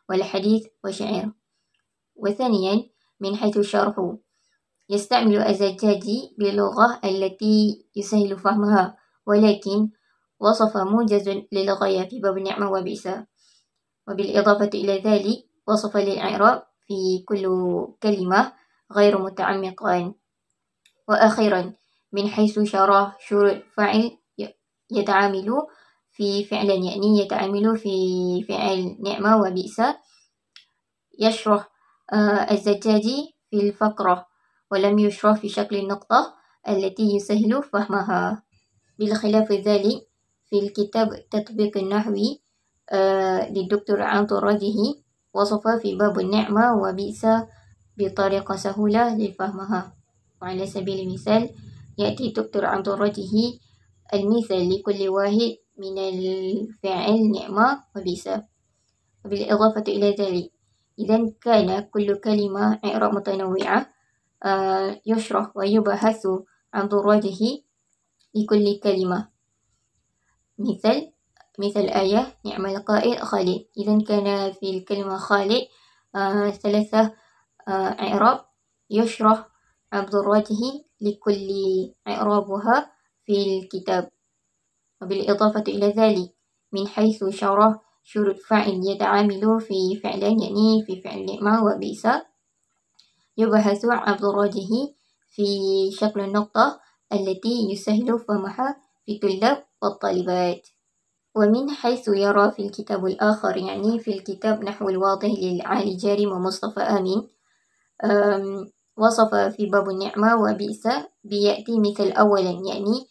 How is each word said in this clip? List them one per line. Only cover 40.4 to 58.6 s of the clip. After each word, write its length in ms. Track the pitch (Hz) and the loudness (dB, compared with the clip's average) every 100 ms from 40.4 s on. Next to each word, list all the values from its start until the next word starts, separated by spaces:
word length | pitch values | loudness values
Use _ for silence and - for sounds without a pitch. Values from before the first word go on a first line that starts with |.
| - | -4
في 80 | 202 | -2
الكتاب 720 | 202 208 208 226 220 - - | -2 -2 -2 0 -2 -2 -6
تطبيق 480 | 214 214 214 208 208 | -6 -4 -2 -2 0
النحوي، 600 | 190 208 220 202 226 294 _ _ _ _ - | -2 -2 0 0 -2 -4 _ _ _ _ -4
آه، 600 | 196 190 190 190 185 - | 0 2 2 0 0 -2
للدكتور 500 | 196 185 208 208 202 | -4 -2 -2 0 -2
عنتر 400 | 202 202 208 202 | 0 0 0 0
راجحي، 600 | 202 208 202 214 240 285 _ _ _ | 2 0 0 -2 -2 -4 _ _ _
وصف 340 | 196 202 214 220 226 | -2 0 0 0 0
في 120 | 208 | 0
باب 260 | 185 208 196 | 0 0 0
النعمة 540 | 185 214 214 208 240 220 | 0 0 2 2 4 2
وبئس 440 | 190 185 202 214 220 226 226 - _ _ _ - | 0 -4 -8 -2 2 2 0 -12 _ _ _ -6
بطريقة 580 | 190 196 196 196 196 190 | -4 0 0 0 -4 -6
سهولة 600 | 196 202 208 214 240 220 | -4 -2 2 2 2 0
لفهمها. 800 | 208 - 196 190 196 185 185 - _ _ _ - | -4 -4 -8 -6 -4 -4 -6 -16 _ _ _ -16
وعلى 240 | 185 185 190 | -10 -8 -6
سبيل 420 | 202 190 190 185 | -6 -6 -6 -6
المثال، 420 | 185 214 220 240 - - - - - | -6 0 0 0 -8 -20 -20 -14 -4
يأتي 300 | 208 214 240 | -2 -2 -6
الدكتور 360 | 220 214 208 | -4 -4 -2
عنتر 340 | 180 196 196 196 | -2 -2 -2 -2
راجحي 600 | 208 202 185 208 240 240 _ _ _ _ - | -2 -2 -2 0 0 -4 _ _ _ _ -4
المثال 560 | 202 202 233 220 185 180 | -2 2 0 0 0 0
لكل 340 | 190 208 196 196 | -2 -2 -2 -2
واحد 480 | 196 202 214 233 - _ - | 0 2 2 0 -4 _ -16
من 200 | 190 190 | -10 -6
الفعل 1300 | 190 185 185 190 185 202 220 - 196 185 202 220 214 | -6 -4 -4 -4 -4 -6 -8 -8 -6 -2 2 2 2
نعمة 540 | 190 - 202 240 277 _ 202 | 0 -2 2 2 0 _ -10
وبئس. 320 | 185 175 - 208 - _ | -6 -6 -4 -6 -8 _